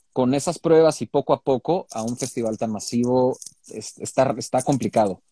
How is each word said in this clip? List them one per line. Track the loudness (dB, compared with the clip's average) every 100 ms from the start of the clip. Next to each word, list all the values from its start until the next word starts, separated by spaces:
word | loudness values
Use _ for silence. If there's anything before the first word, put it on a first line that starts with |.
| _
con | -2 0
esas | 0 -2 -2
pruebas | 4 6 6 2
y | -2
poco | -2 0
a | 0
poco | 0 -2 0 -4 -4
a | -8
un | -6 -6
festival | -6 -4 -4 -4
tan | -6
masivo, | -6 -4 -2 2 2 2 -2 -10 _ -18
es-, | -14 -14 -12
está, | -4 0 0 0
está | -4 -2
complicado. | 0 0 0 2 0 -2 _